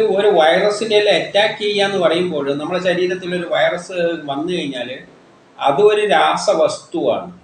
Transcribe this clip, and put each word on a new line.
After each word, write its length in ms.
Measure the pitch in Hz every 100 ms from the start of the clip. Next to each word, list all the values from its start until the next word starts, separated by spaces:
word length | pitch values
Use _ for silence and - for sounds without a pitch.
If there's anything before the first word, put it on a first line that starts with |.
| 214 190
ഒരു 120 | 208 175
വൈറസിനെ 580 | 156 180 202 208 214 208 208 170
അറ്റാക്ക് 440 | - 196 214 - 208
ചെയ്യാന്ന് 320 | 202 196 190 165
പറയുമ്പോൾ, 380 | 165 180 151 139 143
നമ്മുടെ 200 | 156 180 180
ശരീരത്തിൽ 400 | 175 180 185 180 180
ഒരു 80 | 165
വൈറസ് 420 | 143 160 175 - 180 170 160 147
വന്നു 180 | 139 175 175
കഴിഞ്ഞാൽ 340 | 147 127 123 135 - - _ _ _ -
അത് 220 | 135 160 208
ഒരു 120 | 214 208 160
രാസവസ്തുവാണ്. 1120 | 156 175 - 160 151 - - 165 131 113 92 -